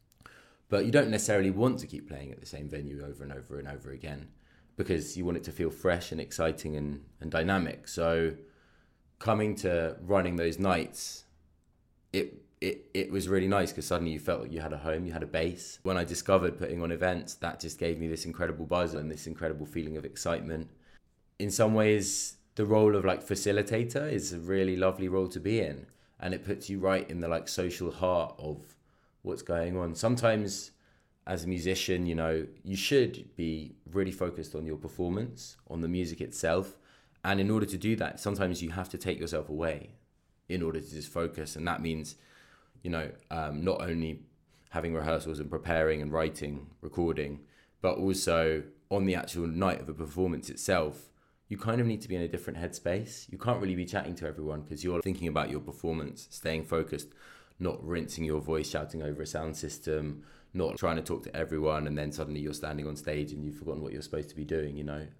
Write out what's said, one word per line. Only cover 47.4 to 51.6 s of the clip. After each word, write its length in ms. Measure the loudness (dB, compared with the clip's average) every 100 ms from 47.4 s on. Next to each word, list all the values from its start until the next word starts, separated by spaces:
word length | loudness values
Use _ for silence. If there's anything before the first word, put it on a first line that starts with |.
| -14 _ _ _
but 160 | 0 2
also 640 | 2 2 4 4 4 2 -2 -14 _
on 160 | 2 2
the 100 | 2
actual 320 | 0 -2 -2
night 320 | 2 2 2
of 60 | -4
the 60 |
performance 560 | -6 -6 0 2 0 -4
itself, 600 | -6 2 2 2 -4 -16 _ _ _ _
you 80 |
kind 240 | -4